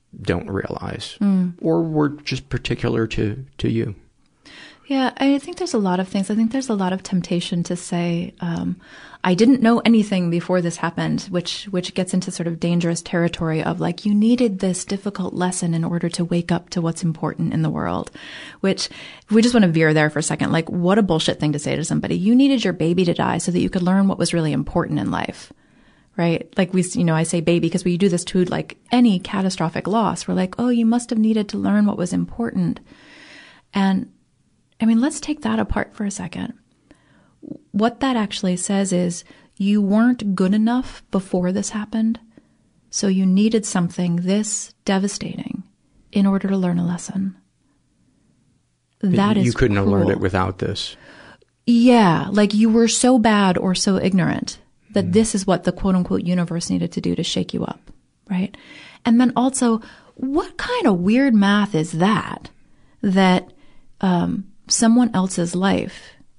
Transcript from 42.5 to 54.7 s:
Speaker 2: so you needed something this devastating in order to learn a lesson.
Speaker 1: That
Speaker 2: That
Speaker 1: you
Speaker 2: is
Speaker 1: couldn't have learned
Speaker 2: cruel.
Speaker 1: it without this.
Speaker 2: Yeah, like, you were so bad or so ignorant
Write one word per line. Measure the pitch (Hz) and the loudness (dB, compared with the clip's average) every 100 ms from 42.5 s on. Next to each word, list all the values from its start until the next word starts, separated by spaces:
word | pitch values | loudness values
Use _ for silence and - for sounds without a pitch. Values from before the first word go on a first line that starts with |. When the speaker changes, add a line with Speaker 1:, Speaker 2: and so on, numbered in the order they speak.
| _ _ _ _ | _ _ _ _
Speaker 2:
so | - 202 | -4 0
you | 190 | 2
needed | 190 185 220 220 | 4 4 4 2
something | 214 190 170 - 180 170 | 0 -2 -2 -2 -2 -2
this | 180 202 214 - - _ | 0 -2 -2 -6 -10 _
devastating | - 190 196 - 208 - - - - _ _ _ _ | -2 0 -2 -4 -8 -8 -8 -10 -12 _ _ _ _
in | 208 196 | 0 2
order | 196 190 | 2 0
to | 196 | 0
learn | 180 175 | 0 0
a | 175 | -2
lesson. | 175 - 190 190 185 _ _ _ _ _ _ _ _ _ _ _ _ _ _ _ _ | -4 -6 -6 -6 -8 _ _ _ _ _ _ _ _ _ _ _ _ _ _ _ _
Speaker 1:
That | 202 180 | 0 2
Speaker 2:
That | 202 214 | 2 2
Speaker 1:
you | |
Speaker 2:
is | 123 | 2
Speaker 1:
couldn't | 110 117 101 | 2 2 2
have | 98 | 2
learned | 101 98 | 2 2
Speaker 2:
cruel. | 101 | 2
Speaker 1:
it | |
without | 98 92 92 95 | 0 0 -2 -2
this. | - 95 - - - - - - _ _ - | -6 -6 -10 -14 -20 -20 -20 -20 _ _ 2
Speaker 2:
Yeah, | 233 240 240 190 156 165 | 6 8 8 6 2 0
like, | 202 208 | 2 2
you | 208 226 | 4 4
were | 226 233 | 4 4
so | - 247 254 | 4 4 4
bad | 220 208 196 175 | 4 4 4 2
or | 190 180 | 0 0
so | - 185 | 0 2
ignorant | - 185 156 - - - _ | 2 2 0 -2 -6 -12 _